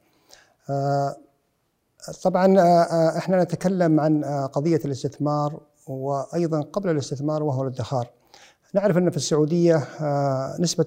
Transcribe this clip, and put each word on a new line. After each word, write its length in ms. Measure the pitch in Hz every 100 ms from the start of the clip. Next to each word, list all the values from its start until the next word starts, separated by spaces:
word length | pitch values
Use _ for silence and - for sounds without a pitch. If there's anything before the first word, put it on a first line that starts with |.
| _ _ _ - _ _ -
آه، 460 | 139 139 139 139 - - _ _ _ _ _ _ _ - -
طبعًا، 360 | 185 180 190 190
آه، 20 |
آه، 560 | 175 170 165 165 160 165
إحنا 260 | - 185
نتكلم 560 | 175 160 185 185 170 151
عن، 240 | 156 151
آه، 220 | 139 143 135
قضية 360 | 143 165 160 147
الاستثمار، 760 | 131 139 - 147 147 147 160 - _ -
وأيضًا 720 | 131 135 139 131 170 165 156
قبل 280 | 147 208 190
الاستثمار 540 | 151 123 131 147 156
وهو 200 | 151 131
الادخار. 460 | 135 131 113 131 120 _ _ - - _ _
نعرف 240 | 190 202 170
أن 120 | 175
في 80 | 147
السعودية، 580 | - 151 151 175 170 160 123 -
آه، 540 | 151 143 139 131 135 -
نسبة 260 | 175 -